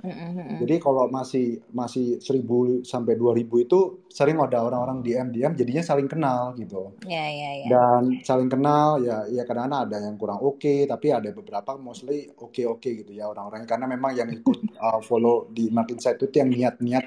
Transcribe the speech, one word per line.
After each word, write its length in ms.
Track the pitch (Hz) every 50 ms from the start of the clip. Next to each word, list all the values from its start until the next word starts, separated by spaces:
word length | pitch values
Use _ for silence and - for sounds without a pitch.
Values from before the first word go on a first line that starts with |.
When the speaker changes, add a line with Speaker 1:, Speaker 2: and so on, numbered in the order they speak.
Speaker 1:
Mm-mm, 280 | - 185 - - 170 170 175
mm-mm. 240 | 180 160 135 -
Speaker 2:
Jadi 240 | 120 120 120 160 165
kalau 240 | 165 139 131 131 123
masih, 560 | 117 131 131 123 127 - 131 123 120 117 117 - -
masih 480 | 117 123 120 120 - 127 123 120 120
seribu 640 | 120 - - 135 131 117 113 123 123 123 123 127 123
sampai 320 | 127 - - 123 117 120 110
dua 240 | 113 117 120 113
ribu 240 | 117 117 113 117 120
itu 480 | 120 - 180 190 185 - - - _ _
sering 320 | - - 139 147 160 160
ada 240 | 139 120 123 117 113
orang-orang 400 | 120 127 123 123 131 131 131 120
D 80 | 117 117
M, 160 | 127 127 123
D 160 | 117 117 135
M, 80 | 156 165
jadinya 320 | - 120 117 127 165 165
saling 240 | 160 147 143 139 139
kenal 480 | - 160 156 135 123 123 123 127 127
gitu. 400 | 120 107 - 101 92 95 101 - - -
Speaker 1:
Ya, 240 | 185 170 160 151 151
ya, 320 | 147 147 147 139 143 139
ya. 80 | 135 117
Speaker 2:
Dan 560 | 123 123 123 123 123 123 123 127 127 127 -
saling 240 | - 131 127 127 127
kenal, 480 | 135 131 143 147 147 147 151 151 151
ya, 320 | 139 123 120 110 107 104 104
ya 160 | 123 120 120
kadang-kadang 400 | 120 120 117 123 139 143 135 117
ada 120 | 104 104 104
yang 160 | 104 104 104
kurang 240 | 101 110 101 101 110
oke, 480 | 131 143 139 - - 147 139 139 143 135
tapi 240 | 120 113 - 113 123
ada 160 | 117 107 104
beberapa 480 | 98 107 98 - 104 101 - 135 135
mostly 480 | 139 131 120 110 98 123 135 147 147 131 - - _
oke-oke 480 | 120 120 - 131 120 117 113 117 - 131 117 107 101
gitu 80 | 104 101
ya 160 | 104 107 107
orang-orangnya. 400 | 107 104 101 104 107 110 117 117
Karena 160 | 113 120 131
memang 320 | 131 127 123 135 135 127
yang 160 | 123 117 117 113
ikut, 240 | 113 - 269 - - - - -
Speaker 1:
<laughs> 80 | -
Speaker 2:
uh, 160 | 110 113 110
follow 480 | 113 - - 120 113 117 117 120 110 - - 113
di 160 | 113 113 107
Mark 240 | 113 117 117 120 120
Insight 240 | - - 127 113
itu 240 | - 135 135 - 147
yang 80 | 135 127
niat-niat 560 | 123 120 123 120 - - 123 120 123 127 -